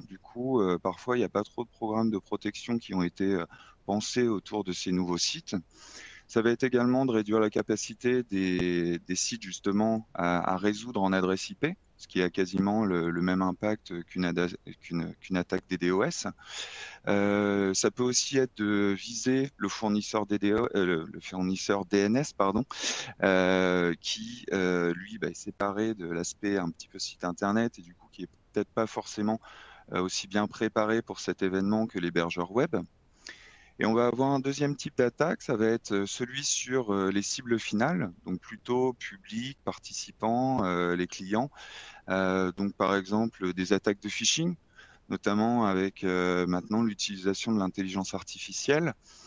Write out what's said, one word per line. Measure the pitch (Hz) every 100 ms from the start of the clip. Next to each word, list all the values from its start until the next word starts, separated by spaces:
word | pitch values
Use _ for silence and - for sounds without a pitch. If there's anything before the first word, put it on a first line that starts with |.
| 143
Du | 190
coup, | - 120 131 123
euh, | 92 87
parfois, | 95 87 - 123
il |
n'y | 95
a |
pas | 104
trop | 104 -
de | 120
programmes | - 110 110 113
de | 101
protection | - 104 104 - - 117
qui | -
ont | 95
été, | 87 - 98
euh, | 95 82 - - -
pensés | - 104 - 123 120
autour | 98 - 107
de | 95
ces | 87 95
nouveaux | 92 87 85
sites. | - 85 - 98 - - - - - - -
Ça | 117
va | 113
être | 117
également | 131 123 123 127 135
de |
réduire | 110 104 110
la | 107
capacité | 113 107 107 - 110 123 127
des, | 120 95 95 90 90 87 85 85
des | -
sites | 92 - 117
justement | 95 - 101 101 110 113 113
à, | - 87 87 -
à | 92
résoudre | 104 104 120 110
en | 95
adresse | 95 92 95 -
I |
P, | - 147 190 _ -
ce | -
qui | 190
a | 90
quasiment | 196 90 95 98 110
le, | 104 87 85
le | 85
même | 90 92
impact | 92 87 104 107 - 87 -
qu'une | 92
ada-, | 87 87 87 92 - -
qu'une, | - 85 82 -
qu'une | - 92
attaque | 87 92 -
des | 90
D | 90
O | 92
S. | 120 - - - - - - - - - -
Euh, | 101 101 101 101 101 98
ça | 95 110
peut | -
aussi | 123 123 - 135
être | 131 -
de | 104 104 101 98
viser | - 120 127 131 139 -
le | 98
fournisseur | - 110 104 - 110 101
D | 101
D | 101
O, | 110 120
euh, | 101
le, | 90 82 76
le | 85
fournisseur | - 92 92 92 - 101 90
D | 101
N | 104 123
S, | 156
pardon, | - 98 104 - - - - - -
euh, | 98 92 92 92 92 90 87 82
qui, | - - - - -
euh, | 95 90 90 85 87
lui, | 98 107
bah, | 82
est |
séparé | 85 101 - 101 101 110
de | 107 85
l'aspect | 85 87 - 104 98
un | 87
petit | - -
peu | 95
site | - -
internet | 90 85 101 110 117 -
et |
du | 85
coup | - -
qui | -
est | 90 _ _
peut-être | - -
pas | - 110
forcément, | 117 - - 107 110 - - - - -
euh, | 92
aussi | 92 - -
bien | 104 104
préparé | - 110 113 107 113
pour | - -
cet | - -
événement | 95 95 98 110 113
que | 98
l'hébergeur | 87 85 85 87 87
web. | 110 135 98 87 _ _ _ - - - - - -
Et |
on | 107
va | 113 120
avoir | 117 135
un | 139
deuxième | 135 139 143
type | 143 156 -
d'attaque, | 120 - 160 -
ça | -
va | 110 110
être, | 113 -
euh, | 101 101
celui | - 123 135
sur, | 143 - 123 131 110
euh, | 98 95
les | 98
cibles | 101 - 123 113
finales, | - 104 135 180 101 85
donc | - 92
plutôt | - 110 - 123 131
public, | 123 - 98 - 110 131 - 98
participants, | - - - - - 110 120 131 127
euh, | 92 87 87 87
les | 90
clients. | - 95 107 143 - - - - - -
Euh, | 95 95 95 90
donc | 92 101
par | - 95 98
exemple | 92 107 113 - 92
des | 90 90
attaques | 98 107 101
de | 104
phishing, | - 117 160 170 170 _ - - - -
notamment | 98 104 104 113 120 104
avec, | 95 98 -
euh, | 95 90 90 90 87
maintenant | 90 87 110
l'utilisation | 113 98 - 95 95 95 117
de | 107
l'intelligence | 95 98 95 95 95
artificielle. | 95 - - - - - 151 165 - - -